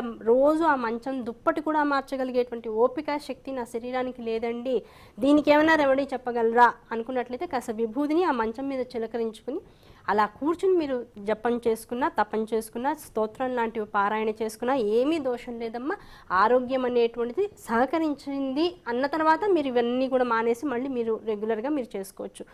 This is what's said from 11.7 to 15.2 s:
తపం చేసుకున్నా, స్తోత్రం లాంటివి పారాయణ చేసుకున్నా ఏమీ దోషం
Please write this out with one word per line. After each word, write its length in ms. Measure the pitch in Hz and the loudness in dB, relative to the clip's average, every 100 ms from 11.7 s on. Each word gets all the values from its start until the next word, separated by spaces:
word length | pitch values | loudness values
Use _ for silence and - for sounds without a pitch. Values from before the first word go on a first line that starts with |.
| 220 - 240 302 320 | -2 -4 -4 -2 0
తపం 240 | 208 220 220 | -2 -2 -2
చేసుకున్నా, 360 | 226 226 233 262 | -4 -4 -6 -4
స్తోత్రం 640 | 302 - 226 214 214 262 247 | -4 -6 -4 -4 -4 -4 -2
లాంటివి 300 | 226 226 214 | -4 -4 -4
పారాయణ 440 | 208 202 214 220 214 | 0 0 0 -2 -2
చేసుకున్నా 320 | 220 220 240 277 208 226 | -6 -4 -2 0 2 2
ఏమీ 200 | 269 | 2
దోషం 400 | 330 | 0